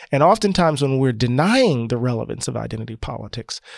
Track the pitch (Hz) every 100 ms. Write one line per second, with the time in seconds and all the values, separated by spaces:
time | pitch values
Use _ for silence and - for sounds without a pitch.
0 | - 139 160 202 202 190 170 147 139 135
1 | 135 113 120 123 175 254 247 131 117 120
2 | 123 117 113 - - 117 113 113 107 110
3 | - 120 107 - - - -